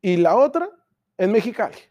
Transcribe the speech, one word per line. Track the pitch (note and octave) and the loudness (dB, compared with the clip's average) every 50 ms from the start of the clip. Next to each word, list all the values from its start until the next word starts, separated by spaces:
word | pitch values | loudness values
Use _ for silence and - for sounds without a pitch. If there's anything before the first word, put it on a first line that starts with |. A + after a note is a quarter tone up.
Y | - F#3+ F3+ | 0 0 0
la | E3+ F3 E3 F3 | 2 4 4 4
otra, | A#3 C4+ D4 - E4 F4 G4+ - _ _ _ _ _ _ _ _ | 4 2 2 0 -4 -6 -6 -10 _ _ _ _ _ _ _ _
en | - F3+ F#3+ | -4 -2 0
Mexicali. | G#3+ A3+ - A#3+ A3 - G3+ - - - - _ | 0 0 -2 -2 -6 -6 -8 -8 -8 -16 -20 _